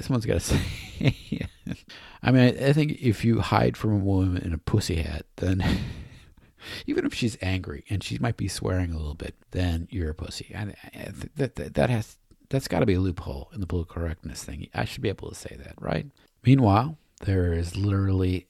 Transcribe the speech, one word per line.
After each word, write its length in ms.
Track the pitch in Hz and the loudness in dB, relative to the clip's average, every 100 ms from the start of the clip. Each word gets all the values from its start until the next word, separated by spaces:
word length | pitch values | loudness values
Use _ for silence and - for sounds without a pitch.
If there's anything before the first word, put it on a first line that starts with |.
| - | -2
someone's 200 | 123 110 | -2 0
gotta 140 | 98 | 0
<laughs> 0 | |
say 220 | - - - - - - | 2 0 0 -8 -12 -2
it. 480 | 151 - - - - - - - - - - - | 0 0 -6 -8 -8 -10 -10 -10 -12 -20 -20 -2
I 80 | 120 | 4
mean, 100 | 127 | 8
I, 280 | 123 - 135 | 8 6 4
I 20 | |
think 300 | 147 151 - | 4 2 2
if 240 | 127 98 113 | 0 2 2
you 160 | 110 | 2
hide 340 | - 107 120 117 | 4 4 4 2
from 160 | 110 | 0
a 60 | 104 | 2
woman 440 | 98 95 95 90 | 2 2 2 0
in 120 | - | -2
a 40 | 80 | -4
pussy 440 | - 104 - 80 | 0 0 2 -2
hat, 240 | 76 78 - - | -2 -6 -12 -4
then 260 | 92 95 92 - - - - - - | 0 0 0 0 -2 -10 -14 -20 -20
<laughs> 540 | - - _ - - - | -20 -20 _ -14 -10 -4
even 180 | - - | -2 -2
if 80 | |
she's 240 | - 113 - | -2 -4 -2
angry 420 | 92 92 87 71 - | -2 -2 -4 -10 -6
and 120 | 98 | -6
she 160 | - 113 | -4 -4
might 200 | 120 113 | -2 -2
be 100 | 98 | -4
swearing 460 | - - 92 87 | -4 -2 0 -2
a 40 | 80 | -4
little 160 | 76 | -6
bit, 220 | 73 - - _ | -8 -12 -14 _
then 380 | 92 90 85 85 | -2 0 -2 -4
you're 200 | 92 80 | -4 -4
a 40 | 76 | -6
pussy. 400 | 87 - - 95 | -10 -12 -12 -10
I, 60 | |
I, 280 | 104 - - | -10 -10 -16
th-, 380 | - - - - 147 | -14 -12 -10 -8 -4
that, 200 | 135 - | -4 -4
that, 180 | 67 | -4
that 160 | 147 127 | 2 2
has, 260 | 117 - - _ _ - | 2 -2 -12 _ _ -4
that's 200 | 135 - | -4 0
gotta 160 | 170 117 | 2 4
be 80 | |
a 80 | 92 | 4
loophole 480 | 95 87 - 67 - | 2 -2 -6 -8 -10
in 60 | 101 | -8
the 80 | 90 | -4
political 260 | 87 82 | -2 -4
correctness 520 | 85 82 80 - - - | -4 -6 -6 -10 -12 -12
thing. 240 | 73 - | -12 -8
I 120 | - 120 | -6 -6
should 160 | - | -4
be 80 | 110 | -4
able 180 | 95 - | -4 -8
to 80 | - | -12
say 220 | - - | -14 -14
that, 140 | - - | -16 -10
right? 240 | - 156 147 - _ _ 123 | -4 -4 -4 -12 _ _ 6
Meanwhile, 520 | 135 110 101 135 151 _ _ - | 6 8 6 2 -4 _ _ 0
there 260 | 95 90 | 2 2
is 240 | 85 85 95 | 0 -2 -2
literally 720 | 101 98 98 95 90 90 | 0 2 2 2 2 0